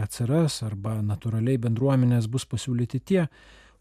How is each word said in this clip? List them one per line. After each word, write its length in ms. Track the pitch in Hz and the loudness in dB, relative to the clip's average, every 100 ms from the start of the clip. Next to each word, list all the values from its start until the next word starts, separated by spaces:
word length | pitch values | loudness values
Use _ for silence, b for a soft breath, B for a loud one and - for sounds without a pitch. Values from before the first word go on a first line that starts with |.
atsiras 560 | 107 - 120 156 156 - | -2 -2 0 2 2 -2
arba 380 | 110 101 104 110 | -6 -6 -4 -2
natūraliai 560 | 104 101 117 110 117 131 | -2 -2 -2 0 0 0
bendruomenės 680 | 117 113 135 135 123 120 110 | 0 2 2 4 4 4 2
bus 160 | 127 - | -4 -4
pasiūlyti 560 | 117 - 120 120 131 | -6 -2 -2 -2 -4
tie, 240 | - 190 160 b b b b b | 0 2 2 b b b b b